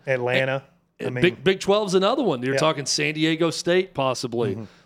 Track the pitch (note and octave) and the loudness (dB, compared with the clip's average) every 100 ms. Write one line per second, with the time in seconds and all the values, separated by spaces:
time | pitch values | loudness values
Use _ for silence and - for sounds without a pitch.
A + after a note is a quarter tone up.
0 | - B2+ B2 B2+ C3 C3+ - _ _ - | -4 -2 0 0 0 -2 -6 _ _ -10
1 | B2+ B2 F3 - F3 F#3+ - G#3 G3+ F#3 | -6 0 0 2 0 0 2 0 2 2
2 | G3 C#4+ A3 B2+ C3 C3+ D#3 C#3+ C3+ - | 2 2 0 0 0 2 2 0 -2 -2
3 | D3 D#3 D#3 D#3+ E3+ D#3+ E3+ F3+ F#3+ - | -2 0 0 2 0 0 0 2 0 -2
4 | C3 A#2+ B2+ A#2 A2 G2+ G#2 - | -2 -2 -4 -2 -2 -4 -10 -18